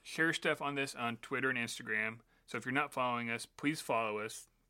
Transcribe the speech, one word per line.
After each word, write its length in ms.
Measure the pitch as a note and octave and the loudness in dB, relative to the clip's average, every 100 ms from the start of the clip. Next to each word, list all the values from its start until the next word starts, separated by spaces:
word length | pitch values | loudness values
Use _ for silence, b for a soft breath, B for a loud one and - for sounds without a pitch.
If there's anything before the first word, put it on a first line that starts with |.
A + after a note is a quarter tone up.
share 320 | - - E3 | -8 2 2
stuff 280 | D#3+ E3+ D#3 | 4 2 2
on 120 | C#3+ C#3+ | 0 0
this 200 | C3+ - | -2 0
on 220 | A#2 A#2 | -2 -2
Twitter 320 | - B2+ C3 | -2 2 2
and 100 | B2 | 2
Instagram. 600 | A#2 - A#2+ G#2+ A2 A2+ - b - | -2 -4 -2 0 0 -4 -14 b -8
So 100 | A#2+ | -6
if 80 | B2+ | 0
you're 60 | |
not 200 | C3+ D3 | 0 0
following 360 | C3+ B2 A#2+ A#2 | 0 0 0 -2
us, 160 | A#2 - | -4 -6
please 360 | - D3 D#3 | -2 0 0
follow 360 | - A#2 A2 G#2 | 0 2 2 0
us. 280 | A2 - - _ _ | -4 -8 -14 _ _